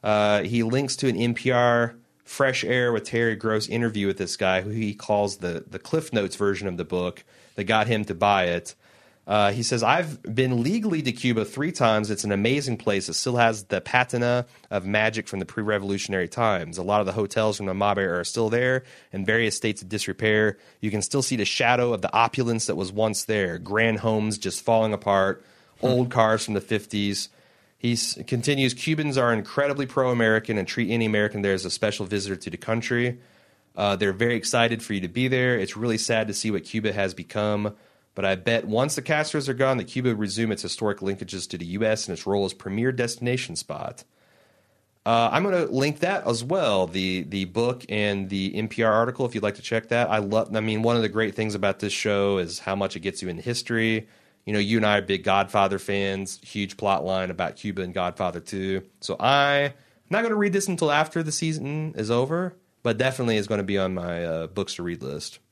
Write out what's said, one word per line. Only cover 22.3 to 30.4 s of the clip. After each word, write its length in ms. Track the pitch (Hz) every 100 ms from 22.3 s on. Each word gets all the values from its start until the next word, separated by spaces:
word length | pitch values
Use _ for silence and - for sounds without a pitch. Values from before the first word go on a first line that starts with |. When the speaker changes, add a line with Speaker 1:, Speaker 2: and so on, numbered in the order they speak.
| - 120 113 -
Speaker 1:
that 100 | 82
was 140 | 92
once 320 | 101 110 101
there. 340 | - 107 92 85
Grand 400 | 92 104 113 107
homes 380 | 113 110 107 104
just 260 | 95 -
falling 280 | - 113 110
apart, 480 | 104 104 98 95 95 - - _ _
Speaker 2:
Hmm. 60 | -
Speaker 1:
old 240 | 123 123
cars 340 | 123 110 110
from 100 | -
the 60 | 104
fifties." 680 | - 107 - 107 101 98 - _ _ _ _ _
He 120 | 120
s-, 260 | 117 - - -
continues, 460 | 123 131 143 131
"Cubans 420 | 123 - 156 147 135
are 140 | 120
incredibly 520 | 113 101 - 143 139 131
pro-American 680 | 139 127 120 113 110